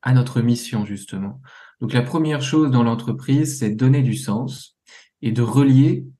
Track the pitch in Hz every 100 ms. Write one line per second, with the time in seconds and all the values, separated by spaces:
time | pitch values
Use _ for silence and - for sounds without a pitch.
0 | - 127 123 127 117 120 - 113 101 101
1 | - 95 98 - - - - _ 110 127
2 | 127 170 156 147 135 151 151 127 117 117
3 | - 110 - 139 156 - 110 104 131 135
4 | 131 104 - 104 135 - - _ _ -
5 | _ _ - 110 117 127 139 131 135 -
6 | - _